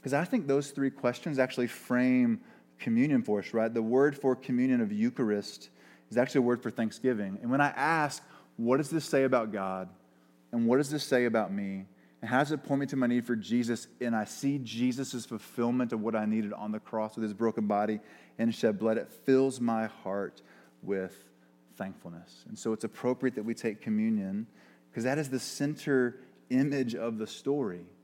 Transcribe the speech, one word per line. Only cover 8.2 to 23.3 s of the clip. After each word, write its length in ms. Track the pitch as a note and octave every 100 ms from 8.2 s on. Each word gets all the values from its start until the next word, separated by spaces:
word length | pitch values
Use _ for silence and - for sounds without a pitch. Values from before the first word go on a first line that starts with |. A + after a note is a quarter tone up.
| - - _ -
"What 220 | A#2 C3+
does 120 | C#3+
this 140 | E3
say 200 | D3 C#3
about 280 | C3+ B2 A2
God? 360 | G2+ F#2+ F#2+ F#2 - _ _ _ _ _
And 140 | A#2 A#2
what 100 | C3
does 140 | C#3+
this 140 | D3
say 200 | - B2+
about 280 | A#2+ A2+ F#2+
me? 340 | G2+ G2 F#2+ F#2+ - _ _
And 100 | G#2+
how 100 | B2+
does 120 | D3
it 120 | D3+
point 160 | - C#3
me 60 | C#3
to 80 | C#3
my 100 | B2
need 180 | A#2+
for 120 | A#2 A#2
Jesus?" 520 | F#2+ A#2+ A#2 A2+ - -
And 140 | A#2+
I 100 | A2+
see 340 | G#2 - C#3 C#3+
Jesus' 680 | A#2 A2 B2+ B2 C3 B2
fulfillment 680 | - A2 - - A#2 B2+ B2
of 100 | A2+
what 120 | G#2+
I 120 | A2 G#2+
needed 260 | A2 G#2
on 200 | G#2 G#2+
the 80 | G#2+
cross 360 | - A2 G#2+ A#2
with 60 |
his 120 | A2
broken 320 | G2+ A2+ A2+ G#2
body 340 | G2+ G#2+ G#2+ - - - -
and 180 | A#2
shed 240 | G#2+ A#2 G2+
blood, 200 | A2 A2
it 100 | -
fills 520 | - - C3 C3+ A#2+
my 260 | A#2 A2+ A2
heart 560 | - F#2+ G2+ F#2+ - - - - _
with 480 | F#2 G2 F#2 - - _ _ _ _ -
thankfulness. 680 | G2 - F2 E2+ F2+ - -
And 100 | G#2+
so 140 | A2+
it's 120 | A2
appropriate 520 | G#2+ - B2 B2+ C3